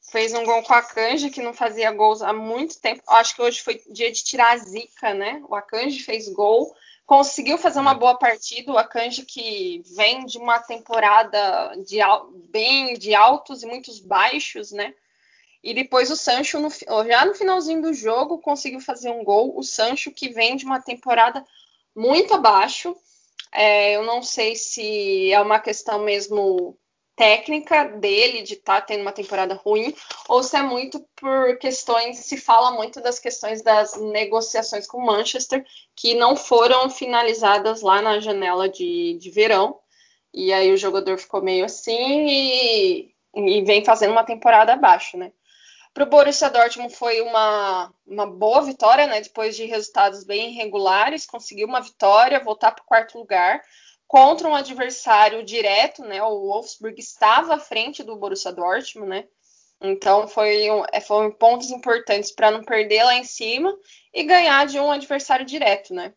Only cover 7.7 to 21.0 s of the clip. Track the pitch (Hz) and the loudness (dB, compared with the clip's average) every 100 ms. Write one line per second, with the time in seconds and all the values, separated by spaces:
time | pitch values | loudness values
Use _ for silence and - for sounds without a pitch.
7.7 | 285 277 254 247 247 240 220 - 233 247 | 0 0 4 2 2 0 -2 -8 -14 -4
8.7 | 247 226 233 233 247 262 - 226 208 180 | -2 0 -2 -6 -6 -14 -12 -10 -8 -8
9.7 | 170 175 180 214 254 262 240 240 233 233 | -10 -16 -2 0 0 -8 -10 -2 -2 -2
10.7 | 233 226 226 208 208 214 208 202 180 - | -14 -6 0 4 4 4 0 0 -2 -4
11.7 | 180 196 208 196 208 - - 170 214 226 | -10 -8 0 2 2 0 -20 _ -4 0
12.7 | 269 262 233 196 214 220 285 - 269 233 | 0 -2 -8 0 6 6 4 -4 -18 -14
13.7 | 247 254 214 185 190 220 277 277 233 208 | -14 -16 -20 -4 0 0 0 -8 -12 -14
14.7 | 202 208 269 _ _ _ _ _ _ - | -10 -10 -10 _ _ _ _ _ _ -10
15.7 | 226 262 254 247 311 - 247 285 311 302 | -6 0 2 2 -2 -2 -2 0 -4 -6
16.7 | 294 - 220 226 240 320 392 381 370 311 | -8 -4 -2 2 4 4 2 0 0 0
17.7 | 320 320 285 220 226 294 339 - 285 277 | -4 -4 -4 -2 -2 -2 -4 -4 -4 -4
18.7 | 262 - 240 240 233 208 202 254 - 269 | -12 -10 -10 -8 -8 0 2 2 -4 -10
19.7 | - 220 269 - - 269 233 226 262 262 | -4 -2 -2 -8 -10 -12 -2 -2 -2 -6
20.7 | 262 262 247 | -6 -6 -12